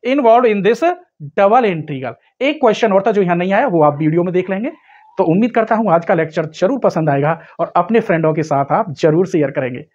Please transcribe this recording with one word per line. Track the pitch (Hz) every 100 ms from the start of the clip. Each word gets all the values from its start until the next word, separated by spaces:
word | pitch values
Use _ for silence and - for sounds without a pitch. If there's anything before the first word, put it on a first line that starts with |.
| 226
involved | 277 233 233 247
in | 208 190
this | 233 330 349 - _ 147 -
double | 202 233 233
integral। | 170 151 139 127 113 _ _
एक | 269 302
क्वेश्चन | 262 208 226
और | 190 196
था |
जो | 208
यहाँ | 180 175
नहीं | 180
आया, | 196 214
वो | 170
आप | 147 143
वीडियो | 156 165
में | 180
देख | 180 185
लेंगे। | 190 247 330 _ _ _ -
तो |
उम्मीद | 180 170 240
करता | 240 220 220
हूँ | 220
आज | 170 170
का |
लेक्चर | 180 160 160 160 -
जरूर | 180 262
पसंद | 208 180 156
आएगा | 139 143 160 - -
और | 170 -
अपने | 180 226
फ्रेंडों | 220 170 160
के | 156
साथ | 156 139 139
आप | 156 220 143
जरूर | 165 156 185
शेयर | 175 143
करेंगे। | 139 131 123 -